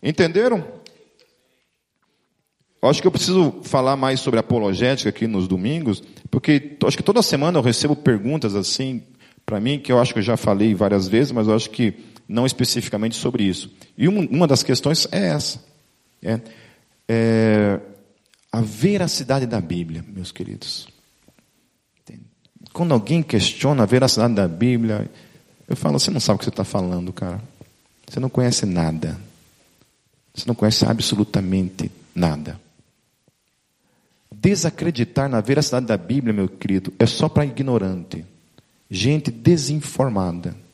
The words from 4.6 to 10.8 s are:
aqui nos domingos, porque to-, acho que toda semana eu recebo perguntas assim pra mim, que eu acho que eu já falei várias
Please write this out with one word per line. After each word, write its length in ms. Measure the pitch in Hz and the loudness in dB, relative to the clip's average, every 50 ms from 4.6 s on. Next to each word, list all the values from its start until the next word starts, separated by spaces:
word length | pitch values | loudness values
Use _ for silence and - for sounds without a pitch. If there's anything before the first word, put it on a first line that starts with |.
| 107 101 95 92 117 127 135 - - 107 | 0 0 0 2 2 0 0 0 0 -4
aqui 160 | 98 - 113 | -2 -2 -4
nos 220 | 113 110 98 90 92 | -2 0 0 0 0
domingos, 560 | 95 92 90 113 147 170 160 127 101 - - - - - - - | -2 -2 -2 -2 -2 -2 -2 -2 -2 -4 -6 -18 -20 -20 -12 -4
porque 300 | - 131 - - 156 143 | -4 -2 2 4 2 2
to-, 260 | - - - - - | 2 -2 -6 -2 0
acho 120 | - - - | 0 0 0
que 60 | - | 0
toda 180 | - 202 240 | 2 2 2
semana 360 | 214 - - 143 139 165 180 160 | 2 2 2 0 0 2 2 2
eu 60 | 120 | 2
recebo 320 | 123 113 - - 147 147 | 2 2 2 2 0 0
perguntas 600 | 143 - - 123 104 98 117 147 160 - 110 98 | 2 2 2 2 2 0 -2 -4 -2 -2 -2 -2
assim 460 | 101 95 - - - 135 131 131 117 - _ - _ - - _ - _ | -2 -2 -2 -4 -4 -4 -4 -4 -6 -8 _ -20 _ -20 -20 _ -16 _
pra 140 | - 110 104 | -6 -4 -2
mim, 200 | 104 127 143 147 | 0 -2 -2 -4
que 120 | 139 - | -2 2
eu 80 | 127 123 | 4 4
acho 120 | 117 117 | 4 4
que 80 | - 117 | 0 -2
eu 40 | 98 | -2
já 120 | 107 117 | 0 -2
falei 400 | 104 - - 104 98 104 113 107 | 0 2 0 2 4 4 2 4
várias 320 | 90 | 4